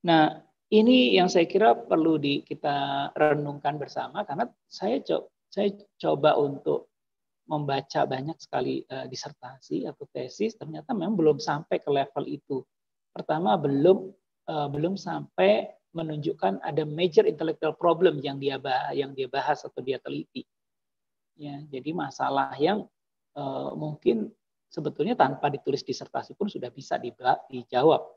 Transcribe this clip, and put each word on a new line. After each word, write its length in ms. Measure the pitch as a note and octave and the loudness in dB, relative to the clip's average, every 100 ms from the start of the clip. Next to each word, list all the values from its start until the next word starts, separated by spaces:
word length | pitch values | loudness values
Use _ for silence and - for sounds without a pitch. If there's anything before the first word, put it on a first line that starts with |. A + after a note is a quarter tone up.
| F3 | 4
Nah, 240 | D#3+ D#3 - _ _ _ | 6 4 2 _ _ _
ini 440 | G#3+ A3+ B3+ B3 F#3+ | 6 8 6 6 4
yang 100 | F3+ | 4
saya 160 | F3+ | 4
kira 300 | E3+ F#3+ A3+ - | 4 6 6 4
perlu 420 | - E3+ D#3+ D#3 | 2 2 4 2
di, 240 | C#3+ C#3+ - | 0 -2 -4
kita 640 | D3 D3+ C#3+ C#3 C#3 C#3+ | -6 -2 -2 -2 -2 -4
renungkan 640 | - D3+ D3 D3 C#3+ C#3+ D3 | 2 2 4 -2 -4 -4 -4
bersama, 460 | C3 C#3 B2 D#3+ | -8 -8 -8 -8
karena 260 | G#3 C#3+ A#3+ _ _ | -8 -6 -6 _ _
saya 280 | - F#3+ C4 | -6 -2 -2
co-, 280 | - D#3+ - _ _ | -2 -4 -4 _ _
saya 200 | - G#3 G3+ - _ | -2 -2 -2 -20 _
coba 400 | E3 D3+ D3+ - | -2 4 4 4
untuk 500 | C#3+ C#3 D#3 C#3+ - _ _ _ _ _ | 2 -2 -2 -2 -4 _ _ _ _ _
membaca 640 | - D3+ C#3+ C#3 C#3 D#3 C#3 | -8 -4 -2 -4 -2 -2 -2
banyak 320 | C3 C#3+ - | -2 -6 -10
sekali, 420 | - C3+ C3 C3 - | -6 -4 -2 -4 -8
eh, 180 | C3+ C3 | -12 -10
disertasi 720 | C3 D3 D3 B2 C3 - D3+ | -12 -12 -14 -20 -20 -8 -6
atau 240 | D#3+ - D3 | -6 -10 -12
tesis, 460 | C3+ B2+ - A3 - | -10 -10 -4 -4 -4
ternyata 400 | D3+ D#3 - A3+ | -12 -12 -6 -4
memang 220 | E3+ G#3+ | -2 4
belum 200 | D#3 C#3+ | 4 4
sampai 400 | - D3+ - - | -2 -6 -2 -4
ke 80 | - | 0
level 320 | C#3 C#3 - | -2 0 -6
itu. 400 | C#3 C#3+ _ C3 - _ _ _ _ | -8 -10 _ -8 -8 _ _ _ _
Pertama, 460 | - - D#3 G3 G3 | -12 -4 -2 2 2
belum, 500 | C#3+ C#3 E3 G3 F#3+ _ _ _ - | 2 2 2 -2 -12 _ _ _ -10
eh, 200 | D#3 C#3+ | -6 -6
belum 240 | C#3+ E3 F#3+ | -4 -4 -6
sampai 720 | F3 D#3 C#3+ - F#3+ G#3+ - - _ | -8 -10 -10 2 4 4 0 -16 _
menunjukkan 640 | E3 D#3+ D3+ D3+ - F#3 G3 | -8 -6 -4 -6 -2 -2 -2
ada 180 | - D3+ | -4 -4
major 400 | D3+ D3+ F3+ D#3+ | -2 0 4 4
intellectual 540 | G#3 D#3 D#3+ D3+ D#3 D3+ | 4 0 -4 -2 -4 2
problem 400 | F3 E3 F3 D3+ | 2 4 4 2
yang 240 | C#3 C#3 | -6 -4
dia 160 | C#3 C3+ | -4 -4
ba-, 320 | C3+ C3 C#3+ | -2 -2 -2
yang 240 | C#3 C#3 | -4 -4
dia 160 | C3+ B2+ | -4 -4
bahas 320 | C#3 C#3+ C#3+ | -2 0 -2
atau 160 | C3+ - | -4 -10
dia 240 | C3 C3 | -6 -6
teliti. 400 | C#3+ C#3+ - B2+ - _ _ _ _ _ _ _ _ | -6 -10 -10 -14 -14 _ _ _ _ _ _ _ _
Ya, 240 | _ D3 C#3+ D3+ | _ -14 -12 -12
jadi 240 | C3 C3+ | -10 -6
masalah 640 | F3 C#3 - C3+ C#3 C3+ C3 | -4 -6 -2 0 0 -2 0
yang, 240 | D#3+ G#3 - _ _ _ _ | 2 2 -4 _ _ _ _
eh, 360 | D3 C3+ C3+ C#3 | -10 -8 -6 -6
mungkin 560 | - D3+ D3 - A3+ G#3+ _ _ _ _ | -6 -8 0 2 2 -2 _ _ _ _
sebetulnya 440 | - D3 - F3+ | -6 -6 -2 -2
tanpa 360 | A#3+ C3+ C#3 C#3+ | 2 2 2 -2
ditulis 320 | C#3 - C3+ - | -2 -4 -4 -4
disertasi 480 | C3 - C3 - | -8 -6 -8 -8
pun 120 | C#3+ G#3 | -8 -6
sudah 200 | - B2 | -6 -12
bisa 280 | C#3 C3+ C#3+ | -12 -6 -6
diba-, 440 | B2 - B2+ - - | -6 -2 0 0 -4
dijawab. 600 | B2+ A#2 B2+ D#3 C#3 - | -12 -2 4 6 4 0